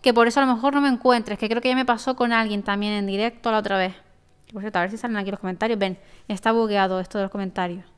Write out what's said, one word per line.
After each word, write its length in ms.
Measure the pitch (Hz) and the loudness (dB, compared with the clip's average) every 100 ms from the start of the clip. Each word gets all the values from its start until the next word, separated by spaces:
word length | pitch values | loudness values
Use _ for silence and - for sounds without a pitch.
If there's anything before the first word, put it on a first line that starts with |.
que 100 | 262 | 4
por 140 | 233 233 | 6 4
eso 140 | 277 | 4
a 40 | 269 | 2
lo 80 | |
mejor 200 | 226 277 | 2 2
no 60 | 285 | 2
me 80 | 285 | 2
encuentres, 500 | 247 254 240 214 208 | 4 4 2 0 -6
que 100 | 214 | -2
creo 140 | 233 | 0
que 60 | 254 | 0
ya 60 | |
me 100 | 254 | 0
pasó 320 | 247 226 - 254 | 0 0 -2 -2
con 160 | 240 | 0
alguien 300 | 226 220 208 | 2 0 -2
también 300 | 202 202 208 | -2 -2 -2
en 140 | 208 196 | -2 -2
directo 440 | 196 226 233 233 | -2 -4 -4 -2
la 80 | 214 | 0
otra 200 | 208 190 | 0 0
vez. 160 | 185 185 _ _ _ _ - | 0 -4 _ _ _ _ -16
Por 80 | 220 | -10
cierto, 180 | 208 185 | -4 -2
a 40 | |
ver 80 | 185 | -2
si 80 | 220 | -4
salen 180 | 240 214 | -6 -4
aquí 140 | 196 | -4
los 100 | 196 | -6
comentarios. 380 | 190 180 226 220 | -6 -4 -2 0
Ven, 180 | 190 185 - - - | -2 -4 -14 -20 -10
está 240 | 196 226 | -2 0
bugueado 480 | 226 220 202 190 185 | 2 2 2 2 0
esto 160 | 185 214 | -4 -4
de 80 | |
los 60 | 190 | -4
comentarios. 560 | 202 190 185 180 175 - | -4 -6 -4 -6 -6 -14